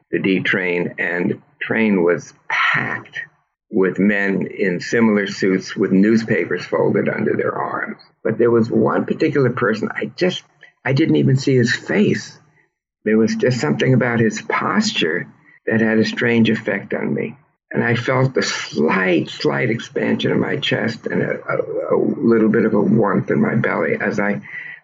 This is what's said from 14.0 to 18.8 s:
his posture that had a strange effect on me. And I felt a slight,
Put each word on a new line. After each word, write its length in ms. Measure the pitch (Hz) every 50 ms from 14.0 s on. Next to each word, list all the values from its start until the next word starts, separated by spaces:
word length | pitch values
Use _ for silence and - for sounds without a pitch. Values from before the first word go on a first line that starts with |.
| 127 123 117 113
his 200 | 113 110 104 -
posture 840 | - - - - - - - 208 214 - - - - 80 80 87 - - - _ _ _ _ _ -
that 160 | - 110 113
had 160 | 110 110 110 110
a 80 | 110
strange 440 | 107 - - 123 120 117 117 113 113
effect 440 | 110 107 - - 98 98 98 - -
on 200 | - - - -
me. 220 | - - - - - _ _ _ _ _ -
And 140 | - - 117
I 120 | 117 120
felt 420 | 117 120 - 131 131 131 131 - -
a 40 |
slight, 880 | - - - - - - - -